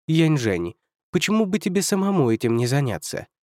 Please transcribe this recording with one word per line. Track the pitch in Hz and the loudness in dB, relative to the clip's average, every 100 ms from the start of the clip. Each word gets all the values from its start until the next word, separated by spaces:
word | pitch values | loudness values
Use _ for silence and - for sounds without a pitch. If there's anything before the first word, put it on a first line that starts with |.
| - | -2
«Янь | 160 160 151 | 2 4 2
Жень, | 113 90 85 - _ _ _ | 0 -2 -4 -10 _ _ _
почему | 180 175 214 208 | -2 0 0 0
бы | 202 | 0
тебе | 208 185 | -2 -2
самому | - 196 196 190 127 | 0 0 0 2 2
этим | 113 117 117 | 2 0 0
не | 120 | 0
заняться? | 139 135 92 - - - _ | 0 -2 -4 -8 -10 -12 _